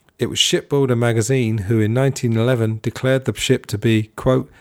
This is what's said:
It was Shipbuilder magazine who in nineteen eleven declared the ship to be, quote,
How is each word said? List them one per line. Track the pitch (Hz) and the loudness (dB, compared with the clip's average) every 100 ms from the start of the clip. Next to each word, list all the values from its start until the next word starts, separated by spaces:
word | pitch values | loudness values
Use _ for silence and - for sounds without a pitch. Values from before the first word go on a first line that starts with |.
| _ - | _ -6
It | 127 | -4
was | - | -2
Shipbuilder | - 175 - 143 135 117 | 0 0 0 0 2 2
magazine | 120 113 110 135 117 110 | 2 0 0 0 0 -2
who | 95 113 | 0 0
in | 107 | 2
nineteen | 120 139 131 123 113 | 2 0 0 0 0
eleven | 117 127 110 110 | 2 2 0 -2
declared | 117 - 131 131 127 | -6 -4 0 0 -2
the | |
ship | 104 - 127 - | -4 0 -2 -2
to | 107 | -4
be, | 117 110 107 - | 0 0 0 -4
quote, | 131 131 - - | 0 0 -2 -10